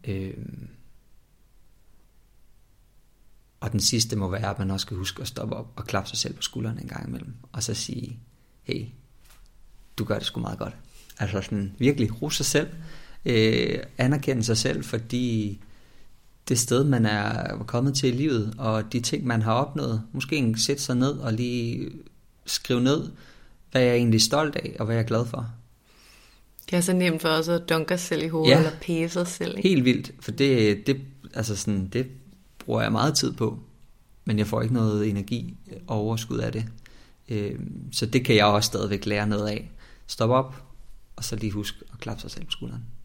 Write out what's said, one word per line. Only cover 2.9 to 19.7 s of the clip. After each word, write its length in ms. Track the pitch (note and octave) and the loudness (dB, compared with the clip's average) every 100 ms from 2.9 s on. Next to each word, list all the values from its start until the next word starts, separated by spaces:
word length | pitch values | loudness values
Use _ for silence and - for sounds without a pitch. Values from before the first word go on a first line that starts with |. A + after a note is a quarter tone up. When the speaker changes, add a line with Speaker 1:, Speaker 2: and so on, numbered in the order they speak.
| - _ _ - - _ _ | -20 _ _ -20 -20 _ _
Speaker 1:
og 120 | G#2 | -4
den 80 | G2+ | 0
sidste 360 | - A#2 A2 A2 | 2 2 0 0
må 140 | F#2+ | -2
være, 200 | F#2+ G2 | -2 -2
at 100 | G2+ | -2
man 120 | F#2+ | -2
også 140 | F#2+ - | -2 -4
skal 120 | F#2 | -6
huske 240 | F#2 - | -6 -6
at 60 | A2 | -10
stoppe 280 | - A2 A2 | -6 -6 -6
op 160 | A2 - | -8 -12
og 100 | A#2 | -4
klappe 240 | G2 F#2+ | -4 -4
sig 80 | - | -4
selv 180 | - - | -6 -6
på 60 | |
skulderen 380 | - A#2+ A2+ A2+ | -8 -6 -6 -6
en 80 | - | -8
gang 200 | - - | -10 -8
imellem, 260 | - - - - | -10 -10 -16 -12
og 120 | - | -6
så 100 | A2+ | -4
sige, 460 | A2+ - B2 - A#2 - _ _ _ | -4 -6 -8 -8 -12 -16 _ _ _
"Hey, 220 | - - A2+ - - - - - - - - - - - | -6 -6 -6 -14 -20 -20 -20 -20 -20 -20 -20 -20 -14 -6
du 60 | |
gør 140 | G#2+ G#2 | -2 -2
det 80 | - | -2
sgu 120 | A#2 | -4
meget 200 | - A2 | -6 -6
godt." 160 | - - - - - - | -8 -8 -20 -20 -20 -6
Altså 220 | G2 G2 | -2 -2
sådan 340 | F#2+ G#2 G2 - | -2 -4 -4 2
virkelig 440 | B2 C#3+ G#2 - | 2 4 0 0
rose 160 | D3+ - | -4 -2
sig 80 | - | 2
selv, 240 | D3+ E3 - - - - - - | 2 0 -8 -12 -14 -14 -8 0
øh, 580 | A#2 A2 A#2+ A#2+ - - - | 4 4 4 0 -2 -8 0
anerkende 460 | B2 C#3+ C#3 B2+ | 2 2 0 0
sig 140 | A2+ A2 | 2 2
selv, 260 | C3+ D3 | 0 -2
fordi 800 | C#3 A2+ A#2 B2 B2 A2+ G#2 G2+ - - - - - - - - - | -4 -6 -4 -2 0 0 -2 -6 -14 -20 -20 -20 -20 -20 -20 -18 0
det 100 | B2+ | 0
sted, 240 | - A#2+ | 4 4
man 220 | C#3+ B2 A2 | 4 4 4
er 520 | G#2 G#2+ A2+ F2 G#2+ A2+ | 2 0 -2 -2 -4 -2
kommet 280 | A#2+ C#3 C3+ | 0 2 2
til 140 | C3 | 2
i 80 | B2 | 2
livet, 360 | D3+ A#2+ G#2 A2 | 2 2 0 -2
og 360 | A2+ A2 A2 | 0 0 0
de 60 | B2 | -2
ting, 260 | A2+ - B2 | 0 -2 0
man 140 | A#2 | 2
har 120 | A2 | 4
opnået. 500 | A#2 C#3+ | 2 2